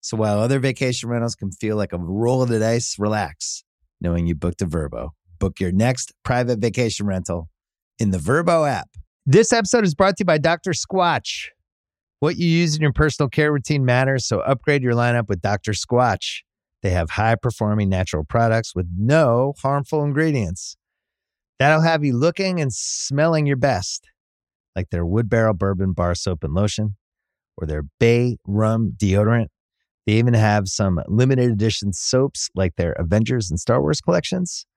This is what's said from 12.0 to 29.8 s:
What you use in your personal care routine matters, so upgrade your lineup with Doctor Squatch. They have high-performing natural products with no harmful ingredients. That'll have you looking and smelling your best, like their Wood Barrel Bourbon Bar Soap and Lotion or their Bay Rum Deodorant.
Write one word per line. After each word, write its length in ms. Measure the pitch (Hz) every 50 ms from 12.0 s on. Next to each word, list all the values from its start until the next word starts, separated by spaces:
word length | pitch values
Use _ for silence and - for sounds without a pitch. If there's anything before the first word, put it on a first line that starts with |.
| _ _ _ _
What 160 | - 151 180 -
you 100 | 175 170
use 280 | 165 165 175 165 151
in 60 | 151 156
your 100 | 147 131
personal 360 | - 151 151 - - 151 131
care 220 | - - 151 151
routine 320 | 151 143 - - 151 143 135
matters, 440 | 123 123 123 131 131 135 131 - -
so 140 | 113 98
upgrade 420 | - - 135 120 - - 147 143 127
your 100 | 123 120
lineup 340 | 117 120 120 120 120 113 98
with 140 | 104 87
Doctor 300 | - 101 101 101 _ -
Squatch. 720 | 104 - - - 120 120 127 120 101 92 - - - - - _ _ _ _ _ _ _ -
They 80 | 101
have 180 | 90 90 85 80
high-performing 760 | - - 107 110 117 - - 123 110 - 110 104 107 107 104 95
natural 340 | 95 92 92 - - 78 76
products 520 | - - 117 117 117 110 113 110 - -
with 120 | 90 92 85 87
no 580 | 90 104 117 143 160 156 131 117 120 127 139 143 - -
harmful 400 | 135 139 143 139 - - 156 147
ingredients. 760 | 147 139 139 160 160 151 131 107 85 87 92 - - - _ _ _ _ _ _ _ _ _ _ _ _ _ _ _ _ _
That'll 240 | 131 143 156 156
have 220 | 160 165 165 156 147
you 120 | 143 123
looking 440 | 120 135 165 170 - 196 190 185 175
and 100 | 156 135
smelling 760 | 113 - - - - - - - 139 143 151 165 165 156 151 143
your 80 | 143
best, 520 | 131 120 143 123 92 92 - - - _ _ _ _ _ _ _ _ _ _ _ _ _ _ _
like 160 | 95 90 -
their 120 | - 87 87
Wood 240 | 85 92 110 120 104
Barrel 240 | 120 117 113 110 107
Bourbon 380 | 85 98 98 98 90 98 95 92
Bar 200 | - 90 87 87
Soap 300 | 85 - - 90 78 -
and 100 | 73 71
Lotion 420 | 90 101 104 - - 107 107 101 _ _ _ _ _ _ _ _ _ _ _ _ -
or 80 | -
their 180 | 76 78 73 73 71 _ _
Bay 380 | 120 117 117 120 120 123 117 - _
Rum 480 | - 101 104 110 110 110 113 113 95 60
Deodorant. 520 | - - 98 92 98 107 107 117 120 110 - _ _ _ _ _ _